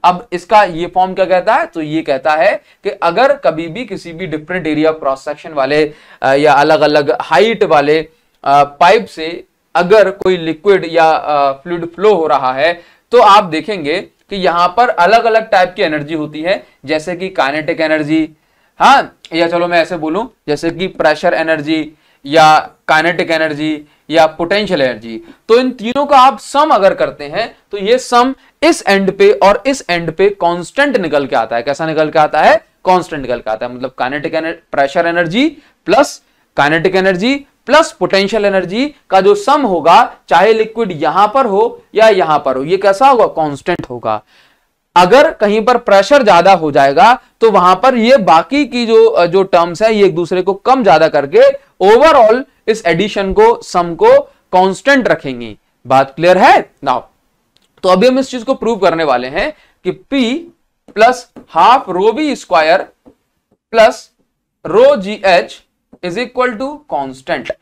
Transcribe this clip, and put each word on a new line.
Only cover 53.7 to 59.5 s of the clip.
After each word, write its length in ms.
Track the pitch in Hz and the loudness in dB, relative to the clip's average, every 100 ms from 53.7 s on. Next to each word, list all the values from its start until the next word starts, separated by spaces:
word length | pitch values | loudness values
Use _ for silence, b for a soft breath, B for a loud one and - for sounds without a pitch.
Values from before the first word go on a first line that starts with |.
| 180 175 165 | -4 -4 0
को 240 | 214 269 285 b b | 4 4 2 b b
कांस्टेंट 540 | 185 185 185 - 277 214 | 0 0 -2 0 0 0
रखेंगी। 500 | 156 143 123 117 101 _ _ 123 | -4 -4 -12 -14 -18 _ _ -2
बात 260 | 131 135 - | 0 0 0
क्लियर 220 | 165 180 | 2 4
है? 320 | 254 381 190 _ 139 | 4 4 0 _ -6
Now, 160 | 123 - _ _ _ _ _ _ _ | -6 -6 _ _ _ _ _ _ _
तो 60 | 185 | 0
अभी 180 | 185 240 | 2 2
हम 120 | 262 | 2
इस 100 | 262 | -4
चीज 140 | 254 | -8
को 100 | 226 | -6
प्रूव 240 | 269 220 226 | -4 -4 0
करने 260 | 180 165 | 0 0
वाले 240 | 156 127 127 | -2 -2 -2
हैं 240 | 151 269 | -6 -8